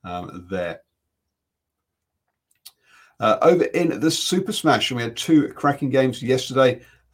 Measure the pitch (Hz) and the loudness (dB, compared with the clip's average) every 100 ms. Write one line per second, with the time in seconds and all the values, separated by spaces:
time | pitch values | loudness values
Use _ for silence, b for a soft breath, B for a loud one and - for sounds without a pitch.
0 | 90 87 90 92 87 92 87 85 _ _ | -14 -12 -12 -14 -10 -8 -8 -10 _ _
1 | _ _ _ _ _ _ _ _ _ _ | _ _ _ _ _ _ _ _ _ _
2 | _ _ _ _ _ _ - b b b | _ _ _ _ _ _ -20 b b b
3 | b - 110 - 151 175 - - 175 - | b -4 0 4 4 4 2 0 -2 0
4 | 156 - - 185 190 208 156 117 - 123 | 0 0 -2 -2 -2 -2 0 2 0 -4
5 | 113 113 - 160 131 - 143 139 139 135 | -6 -6 2 2 2 -2 -2 -2 0 2
6 | 131 123 123 127 - 127 131 123 B B | 0 0 -2 -2 0 2 2 2 B B
7 | _ | _